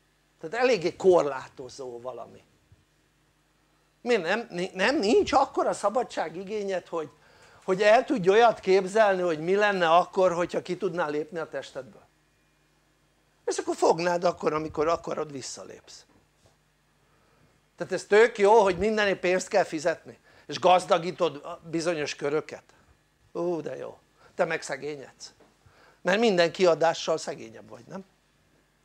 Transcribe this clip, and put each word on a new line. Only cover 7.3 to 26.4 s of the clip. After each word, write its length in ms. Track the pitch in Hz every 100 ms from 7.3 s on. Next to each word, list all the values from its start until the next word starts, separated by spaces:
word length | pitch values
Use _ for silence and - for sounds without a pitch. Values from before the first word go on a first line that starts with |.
| _ _ _
hogy 180 | - 190
el 240 | 208 233 254
tudj 240 | 262 180
olyat 300 | 208 233 -
képzelni, 640 | 190 190 185 208 208 190
hogy 180 | 180 156
mi 160 | 165 196
lenne 340 | 208 190 170
akkor, 440 | 170 180 202 185
hogyha 280 | 170 175 180
ki 160 | - 175
tudnál 320 | 196 170 156
lépni 280 | 147 156 170
a 120 | 151
testedből? 520 | 143 - 139 123 98 _ _ _ _ _ _ _ _ _ _ _ _ _ _ -
És 120 | 381
akkor 180 | 330 339
fognád 480 | 320 170 175 175
akkor, 300 | 175 170 175
amikor 340 | 156 156 160 156
akarod, 440 | 165 165 151 151
visszalépsz. 720 | 139 - - 95 104 - - _ _ _ _ _ _ _ _ _ _ _ _ _ _ _ _ _ _
Tehát 160 | 175
ez 120 | 180 -
tök 320 | 208 233 233
jó, 240 | 196 226
hogy 160 | 196 175
mindenért 420 | 208 214 202 185
pénzt 280 | 180 185 -
kell 160 | 202
fizetni, 560 | 165 160 170 156 131 113 _ _ -
és 140 | 147
gazdagítod 760 | 170 185 160 180 170 151 165 143
a 260 | - 170 165
bizonyos 460 | 165 160 160 143 -
köröket. 480 | 147 151 147 110 - _ _ _ _ _ _
Ó, 280 | 170 170 165
de 160 | 147 135
jó. 200 | 117 110 _ _ _ -
Te 100 | 165
meg 160 | 160
szegényedsz. 720 | - 139 143 147 120 _ - _ _ _ _ _ _ _
Mert 180 | 180 202
minden 320 | 233 180